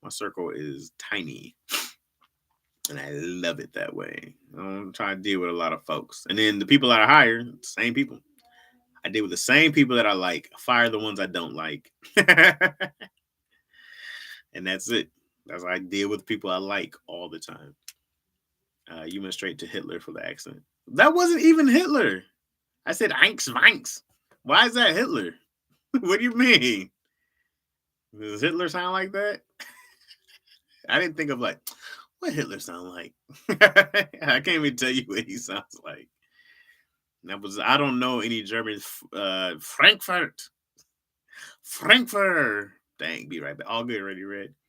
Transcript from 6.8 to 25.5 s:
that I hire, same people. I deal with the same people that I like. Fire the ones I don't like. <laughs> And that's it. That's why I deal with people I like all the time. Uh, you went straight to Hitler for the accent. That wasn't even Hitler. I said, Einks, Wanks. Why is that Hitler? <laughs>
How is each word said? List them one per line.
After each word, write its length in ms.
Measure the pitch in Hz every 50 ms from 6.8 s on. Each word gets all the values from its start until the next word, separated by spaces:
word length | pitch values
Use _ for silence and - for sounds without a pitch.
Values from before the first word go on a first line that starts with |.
| 131 123
that 120 | 120 113
I 40 | 107
hire, 400 | 110 143 151 139 117 113 113 120 127 143 -
same 320 | - - - - 107 120 117
people. 260 | 139 139 139 131 - _ _ _ _ _ _ _ _ _ _ _ _ _ _ _ - _
I 40 | -
deal 140 | 95 110 107
with 80 | 98
the 60 | 90
same 340 | - - - 127 147 160 160
people 240 | 147 151 143 123 127
that 80 | 120 110
I 80 | 104 101
like. 360 | 92 90 90 87 - - - -
Fire 320 | - - - 123 120 120 117
the 100 | 110 107
ones 200 | 107 107 104 98
I 60 | 98
don't 280 | 92 87 90 85 76 60
like. 380 | 78 80 78 76 73 _ _ _ _ _ - _
<laughs> 880 | - 180 147 175 160 165 185 160 - 185 185 - _ 190 180 _ _ - - _ _ _ _ _ _ _ _ _ _ _ _ _ _ - - - - - - - - - - - - _ _ _
And 100 | - 92
that's 240 | 95 95 95 - 113
it. 200 | 117 110 - - _ _ _ _ _ _ _
That's 180 | - 85 87 90
why 100 | 90 92
I 60 | 92
deal 300 | 92 90 95 101 101 101
with 160 | 104 98 -
people 240 | - 110 101 - 98
I 80 | 92
like 380 | 92 95 98 101 98 - - - - _
all 220 | - 87 87 87 80
the 100 | 78 82
time. 360 | - - - 76 78 71 73 _ _ - - _ _ _ _ _ _ _ _ _ _ _ _ _ _ _ _ _ _ -
Uh, 120 | 80 82 78
you 160 | 82 90 98
went 120 | 98 95 92
straight 240 | - - 95 82 76
to 80 | -
Hitler 320 | 80 - 101 - - 85 87
for 120 | - -
the 140 | 80 - -
accent. 360 | - - - - - - - _ _ _ _ _
That 260 | - - 139 214 294 320
wasn't 280 | 349 359 339 339 311
even 260 | 311 320 330 311 311
Hitler. 560 | 269 240 302 370 311 294 277 202 123 95 92 - _ _ _ _ _ _ _ _ _ _ _ _
I 60 | -
said, 200 | - - 113 -
Einks, 420 | 151 131 147 196 220 - - 139 117
Wanks. 500 | 123 151 214 - 135 - - - - _ _ _ _ _ _ _ _ _
Why 220 | 120 139 180 233
is 80 | 247 233
that 220 | 240 - 196 156
Hitler? 400 | 180 247 - 170 123 98 87 82 _
<laughs> 600 | _ _